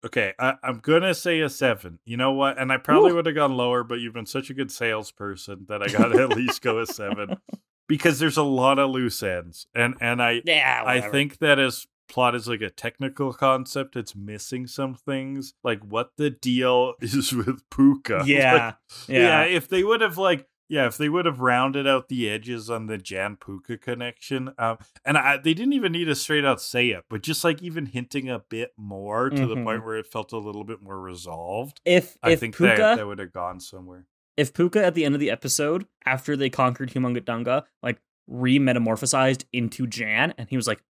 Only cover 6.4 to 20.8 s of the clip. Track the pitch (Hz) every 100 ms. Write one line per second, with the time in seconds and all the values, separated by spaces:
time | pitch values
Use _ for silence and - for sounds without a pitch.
6.4 | 127 - 127 110 113 - 101 107 101 95
7.4 | - - _ _ _ 147 175 139 156 151
8.4 | 147 131 131 135 135 131 120 - 101 90
9.4 | 85 - - 117 120 123 117 120 120 120
10.4 | 165 151 131 123 120 127 104 139 143 -
11.4 | 156 139 135 - - _ _ - 123 120
12.4 | 110 113 104 - - - 135 135 135 120
13.4 | 135 131 127 139 135 123 110 101 101 107
14.4 | - 127 127 - 135 123 - 135 135 139
15.4 | 135 _ 131 107 104 107 120 - 147 131
16.4 | 127 123 127 127 127 120 117 139 131 127
17.4 | 104 131 _ - 135 139 - 98 131 139
18.4 | 131 127 117 - _ - - 135 120 156
19.4 | 165 180 139 185 196 226 220 170 190 156
20.4 | - _ _ 151